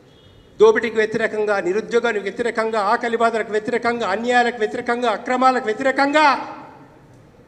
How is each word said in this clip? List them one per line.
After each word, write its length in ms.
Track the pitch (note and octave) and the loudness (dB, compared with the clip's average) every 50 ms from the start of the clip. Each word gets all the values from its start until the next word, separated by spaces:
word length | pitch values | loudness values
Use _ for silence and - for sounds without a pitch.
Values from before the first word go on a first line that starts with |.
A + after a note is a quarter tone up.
| _ _ - - _ - - - - _ - - | _ _ -20 -20 _ -20 -20 -20 -20 _ 2 6
దోపిడీకి 360 | G#3 A3+ G#3+ A#3 A3 A#3 G#3+ | 6 6 6 6 2 -2 0
వ్యతిరేకంగా, 640 | A3 G#3+ G#3+ G#3+ A3 A3+ G#3 G#3+ G#3+ G#3+ G#3 G#3 G3 | 0 -2 0 0 -2 -2 -2 -2 -2 -2 0 0 0
నిరుద్యోగానికి 640 | E3+ F3 F#3+ A3 G#3+ - A3+ A#3 A#3+ A#3 G#3+ G3+ | 0 -2 -2 -4 -2 -2 -2 0 0 0 -2 -4
వ్యతిరేకంగా, 580 | G3 G3 F#3 - A#3+ A#3 G#3+ A3+ A3 A3 A3 A3 | -6 -6 -6 -4 -4 -4 -2 -2 -2 -2 0 0
ఆకలి 360 | G3 G3+ A#3 A#3 A#3+ A#3 A3+ | 0 0 0 0 -2 -2 0
బాధలకు 360 | A3 A3+ A#3 A3+ A3 G#3 - | 2 0 2 0 -2 -4 -2
వ్యతిరేకంగా, 560 | G#3 G#3+ G#3+ - A#3+ A3+ - A#3 A#3+ A#3+ A3+ F#3 | -4 -4 -4 -2 -4 -2 -2 -2 -2 -2 -2 -2
అన్యాయాలకు 500 | F#3+ G#3+ A#3 B3 B3 B3 A#3+ A#3 A#3 A3+ | -4 -2 0 2 2 2 2 2 0 -2
వ్యతిరేకంగా, 520 | G#3+ G#3+ A#3 B3 A#3+ A#3+ A#3+ A#3+ B3 A#3 | -4 -4 -4 -4 -4 -4 -2 -2 0 -2
అక్రమాలకు 540 | G3+ - - B3 B3+ B3 B3+ C4 B3+ A#3+ B3 | -2 -2 -4 -4 0 2 4 4 2 2 0
వ్యతిరేకంగా, 920 | A3 G#3+ A3 C4+ C4 B3+ C4+ C#4 C#4 C#4+ D#4 D#4 C#4+ B3 - - - - - - - - - - - - - - - - - - - - - - | -4 -4 -2 -2 -2 0 0 0 2 4 4 4 4 2 0 -4 -10 -14 -16 -18 -20 -20 -20 -20 -20 -20 -20 -20 -20 -20 -20 -20 -20 -20 -20 -20